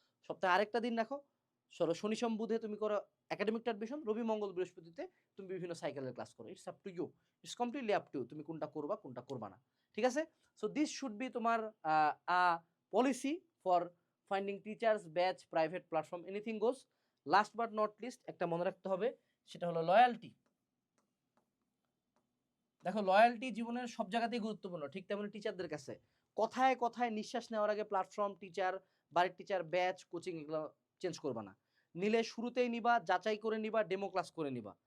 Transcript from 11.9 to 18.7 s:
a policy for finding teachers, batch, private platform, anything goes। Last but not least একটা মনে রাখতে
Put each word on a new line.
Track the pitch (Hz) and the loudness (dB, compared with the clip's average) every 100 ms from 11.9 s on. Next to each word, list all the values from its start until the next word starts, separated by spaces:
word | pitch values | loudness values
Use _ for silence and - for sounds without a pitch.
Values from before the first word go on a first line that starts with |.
| 156 151 - - | 4 4 2 2
a | 180 180 170 - _ _ | 4 6 4 -2 _ _
policy | - 262 240 269 339 - _ | 2 2 2 -2 -4 -8 _
for | 185 175 175 - _ _ - | 4 4 2 -8 _ _ -4
finding | 196 196 196 | -2 -2 -6
teachers, | 208 214 226 214 170 165 | -8 0 2 2 0 0
batch, | 185 180 - | 2 0 -2
private | 165 160 180 - | 0 2 -2 -4
platform, | 160 156 175 165 | -2 -2 -8 -8
anything | 202 214 214 | -6 -4 0
goes। | 220 277 - _ _ _ 139 | 0 0 -6 _ _ _ 2
Last | 185 208 214 | 4 4 -2
but | 233 214 | -2 0
not | 214 - | -2 -2
least | 240 - - | -12 -10 -10
একটা | - 175 | -2 0
মনে | 165 | 0
রাখতে | 180 | -2